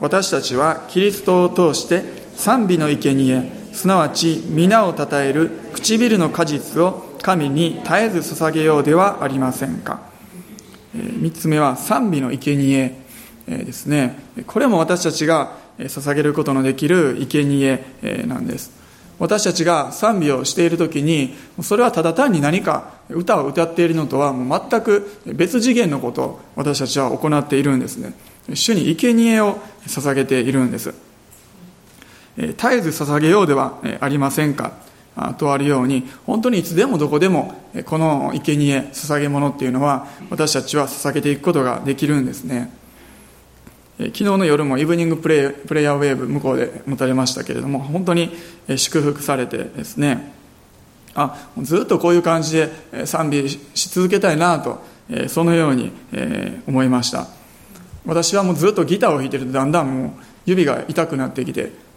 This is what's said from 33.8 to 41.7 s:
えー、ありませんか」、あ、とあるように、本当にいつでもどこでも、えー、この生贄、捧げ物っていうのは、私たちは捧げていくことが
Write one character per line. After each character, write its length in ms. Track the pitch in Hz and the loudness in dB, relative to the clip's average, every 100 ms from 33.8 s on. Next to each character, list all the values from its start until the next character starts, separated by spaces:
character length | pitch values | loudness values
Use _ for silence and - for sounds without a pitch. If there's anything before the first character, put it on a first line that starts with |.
え 140 | - - | -8 -4
ー、 40 | |
あ 40 | 139 | -2
り 100 | 143 | 0
ま 120 | 139 | 0
せ 160 | 139 151 | 0 0
ん 80 | |
か」、 180 | 143 117 - - - - | -2 -6 -8 -20 -20 -16
あ、 200 | - - | -6 -6
と 180 | - 151 | -2 0
あ 60 | 139 | 2
る 60 | |
よ 180 | 143 135 | 2 2
う 40 | 127 | 2
に、 220 | 135 131 - - | 0 -2 -10 -4
本 160 | 220 | 0
当 80 | 247 | 2
に 80 | 208 | 0
い 40 | |
つ 100 | - | 0
で 100 | 170 | 0
も 140 | 262 185 | 2 2
ど 100 | 147 | 2
こ 120 | 147 | 2
で 80 | 190 | 2
も、 260 | 165 - - - | 2 -2 -10 -14
え 80 | - | -12
ー、 40 | |
こ 140 | - 160 | -4 0
の 340 | 160 - 139 | 2 2 -2
生 220 | 147 151 147 | -2 0 2
贄、 320 | 143 135 - | 2 2 -2
捧 280 | - 147 147 | -10 -2 -2
げ 80 | 143 | 0
物 220 | 143 143 | 0 0
っ 60 | - | -2
て 80 | |
い 40 | 131 | -2
う 20 | |
の 100 | 127 | 0
は、 260 | 143 131 - - - | 2 0 -4 -16 -10
私 260 | 143 151 | -2 0
た 80 | 143 | -2
ち 140 | 113 147 | -2 -2
は 120 | 131 | -2
捧 240 | - 143 | -4 -2
げ 100 | 135 | 0
て 80 | 147 | 0
い 60 | 143 | 0
く 60 | |
こ 100 | 185 | 0
と 100 | 160 | 2
が 200 | 127 | 0